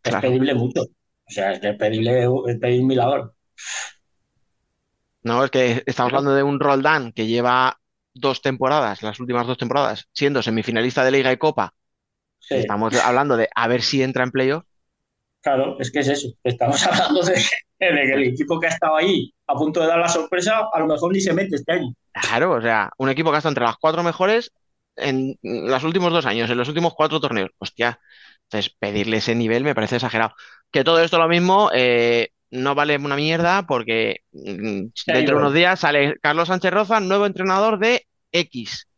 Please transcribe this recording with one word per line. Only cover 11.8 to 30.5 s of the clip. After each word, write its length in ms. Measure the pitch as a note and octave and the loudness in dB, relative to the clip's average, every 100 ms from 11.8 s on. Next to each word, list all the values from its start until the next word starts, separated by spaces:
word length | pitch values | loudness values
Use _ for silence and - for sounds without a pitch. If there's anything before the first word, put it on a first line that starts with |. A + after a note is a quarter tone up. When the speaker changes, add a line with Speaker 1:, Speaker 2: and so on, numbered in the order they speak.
| _ _ _ _ _ _ | _ _ _ _ _ _
Speaker 1:
Sí. 160 | - | -4
Speaker 2:
Estamos 380 | C3+ G#2+ G#2 A2 | -4 -2 -2 0
hablando 420 | A#2+ A#2+ B2 C#3+ A#2 | 2 2 2 2 2
de 120 | A2+ | 0
a 140 | - A#2 | 0 0
ver 140 | B2 | 0
si 200 | - C3+ | 0 0
entra 220 | C3 B2+ | -2 0
en 60 | B2+ | -2
playoff. 340 | C3 C3 D#3 - _ _ _ _ _ _ _ | 0 0 -2 -8 _ _ _ _ _ _ _
Speaker 1:
Claro, 380 | D3 C3+ C3+ - | -2 0 -2 -4
es 120 | B2 | -4
que 80 | D3 | -2
es 80 | C3+ | 0
eso. 220 | C#3+ B2 - | -2 -6 -6
Estamos 400 | B2+ B2 B2 C#3+ | -6 -2 0 2
<laughs> 40 | F#3 | 2
hablando 340 | - F3+ F3+ | 2 2 2
de, 100 | F3 | 2
de 100 | F3+ - - _ _ | 2 0 -2 _ _
que 340 | F#3 D3 C3+ | 0 2 2
el 100 | C#3 | 2
equipo 360 | B2+ B2+ C#3+ E3 | 0 -2 -2 0
que 80 | E3 | -2
ha 20 | |
estado 260 | E3 D#3+ | 0 0
ahí 380 | D#3 F3+ F#3 - _ - | 2 2 0 -2 _ -6
a 60 | |
punto 240 | C3+ D#3 E3+ | -2 0 2
de 60 | D#3+ | 2
dar 120 | E3+ | 2
la 100 | E3+ | 2
sorpresa, 520 | E3+ D#3 F3+ F#3+ A3 - | 0 0 -2 0 0 0
a 80 | - | -2
lo 80 | D#3+ | 0
mejor 240 | D3+ F3 | 0 0
ni 80 | G3+ | 0
se 120 | F#3+ | 0
mete 220 | E3 G3 | -2 -2
este 160 | D3 - | -4 -2
año. 200 | F3 B2 - _ | -2 -4 -10 _
Speaker 2:
Claro, 400 | - - A#2 F3 | -8 -2 0 2
o 80 | C3 | 0
sea, 280 | A#2 A2 G2 - | 0 0 -2 -2
un 120 | C3+ | -2
equipo 200 | C3+ D#3+ | 0 0
que 40 | |
ha 40 | D3+ | 0
estado 120 | D#3 | 0
entre 140 | C3 | 0
las 120 | A#2 A2+ | 0 0
cuatro 260 | D#3 E3 | 0 0
mejores 480 | F3 D#3+ F#3 A3+ A#3+ _ _ _ _ - | -2 0 0 0 -2 _ _ _ _ -6
en 400 | C#3 C3 C3+ - | -2 -2 -4 -6
los 420 | G#2 A2 F#2 C3 | -8 -6 -2 -2
últimos 280 | D#3+ F3+ F3 | 0 0 0
dos 140 | E3 | 0
años, 240 | C3+ A2 A2+ | 0 -2 -2
en 80 | A#2+ | -2
los 100 | B2 | -2
últimos 260 | D3+ E3+ | -2 -2
cuatro 260 | - D3+ D#3 | 0 -2 0
torneos. 280 | C#3 A2+ F#2 _ | -2 -2 -4 _
Hostia, 420 | - - A#2 A#2+ _ - - _ | -14 -2 -4 -4 _ -20 -20 _
entonces 320 | _ G#2+ F#2 _ | _ -6 -6 _
pedirle 380 | G#2 G#2 G2+ A2 | -4 -2 -2 -2
ese 180 | A2+ | 0
nivel 280 | A#2 A2+ A#2 | -2 0 0
me 100 | D3 | 0
parece 200 | B2 G#2+ | -2 -2
exagerado. 380 | A#2+ B2 A2+ A2+ - - | -2 -2 -2 -2 -6 -20